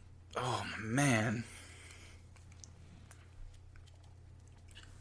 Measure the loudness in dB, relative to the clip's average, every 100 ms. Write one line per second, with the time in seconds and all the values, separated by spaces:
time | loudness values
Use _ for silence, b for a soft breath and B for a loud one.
0 | -12 -14 -4 0 4 2 2 -2 4 8
1 | 10 10 8 4 0 b b b b b
2 | b b -14 -16 -16 -14 -14 -14 -14 -14
3 | -14 -16 -16 -10 -10 -10 -14 -14 -16 -16
4 | -16 -16 -16 -16 -16 -16 -14 -14 -14 -12